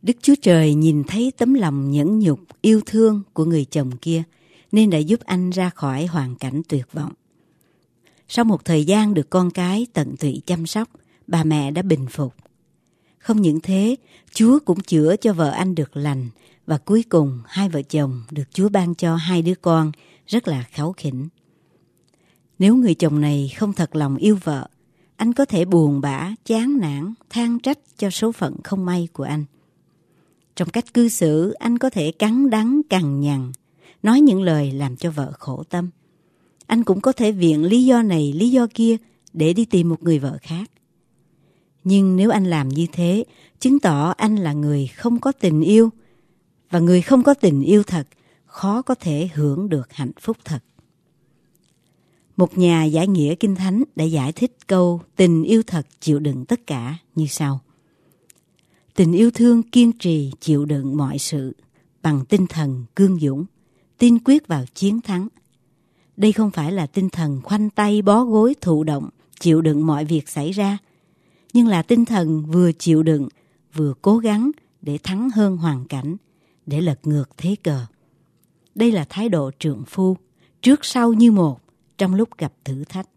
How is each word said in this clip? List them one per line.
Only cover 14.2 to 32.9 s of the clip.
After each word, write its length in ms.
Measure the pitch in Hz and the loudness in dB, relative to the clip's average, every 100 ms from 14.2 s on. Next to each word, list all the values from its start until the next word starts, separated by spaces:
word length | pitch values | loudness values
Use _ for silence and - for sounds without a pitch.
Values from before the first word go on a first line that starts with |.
| _ | _
Chúa 260 | - 226 285 - | 2 4 4 2
cũng 140 | 180 | -4
chữa 360 | - 165 151 208 | 0 2 2 2
cho 180 | 233 | 0
vợ 160 | 175 151 | 0 -2
anh 260 | - 190 170 | 0 -2 -2
được 220 | 143 143 | -6 -4
lành, 320 | 147 135 123 - _ _ - | -4 -4 -8 -14 _ _ -6
và 120 | 151 | -6
cuối 260 | - 214 226 | 0 0 2
cùng 300 | 175 143 127 113 | 0 0 -4 -8
hai 240 | 185 196 | -4 -2
vợ 120 | 160 | -4
chồng 400 | 139 151 139 123 117 | -4 -2 -2 -6 -10
được 120 | 147 139 | -12 -10
Chúa 160 | - 202 | -2 0
ban 260 | 202 175 170 | 0 -2 -2
cho 200 | 175 165 | -2 -2
hai 260 | 160 180 | -2 -2
đứa 140 | 165 180 | -2 -2
con 360 | 175 165 156 151 _ _ - | 0 0 0 -6 _ _ -6
rất 200 | 220 196 | -4 -4
là 160 | 139 | -6
kháu 300 | 120 - 147 | -8 -8 -8
khỉnh. 340 | 185 147 131 151 _ _ _ _ _ _ _ _ _ _ _ _ _ | -6 -10 -8 -12 _ _ _ _ _ _ _ _ _ _ _ _ _
Nếu 160 | 190 247 | 4 4
người 180 | 240 | 4
chồng 280 | 160 165 147 | 2 2 2
này 320 | 147 143 139 - | 0 0 -4 -4
không 160 | 208 | -6
thật 220 | 196 165 160 | -2 -4 -2
lòng 200 | 143 135 | -2 0
yêu 220 | 202 208 | 2 0
vợ, 240 | 170 139 - _ _ _ _ _ | -2 -8 -8 _ _ _ _ _
anh 180 | 220 | -4
có 120 | 233 277 | -2 -2
thể 200 | 190 175 | -2 0
buồn 360 | 175 151 143 | 2 2 0
bã, 320 | 139 135 165 226 - | -4 -6 -8 -12 -4
chán 320 | 220 240 285 | -2 0 -2
nản, 360 | 170 143 170 226 _ | -2 -6 -8 -12 _
than 300 | 233 233 233 | -6 -4 -4
trách 200 | 262 294 _ _ | -4 -6 _ _
cho 120 | 202 | -6
số 220 | 175 226 | -4 -6
phận 240 | 226 160 - | -4 -6 -8
không 220 | - 190 180 | -8 -6 -4
may 220 | 180 170 | -4 -4
của 100 | - | -8
anh. 220 | 135 151 147 _ _ _ _ _ _ _ _ _ _ - | -8 -6 -8 _ _ _ _ _ _ _ _ _ _ -8
Trong 140 | 170 | -6
cách 240 | 226 240 | -6 -4
cư 160 | 240 233 | 0 0
xử, 420 | - 165 151 180 | 2 0 2 -2
anh 260 | - 233 240 | -4 -4 -2
có 120 | 262 | -2
thể 220 | 208 151 | -2 -6
cắn 380 | 165 214 240 277 | -2 -2 2 2
đắng 320 | 220 220 285 | 2 0 0
cằn 300 | 294 | 0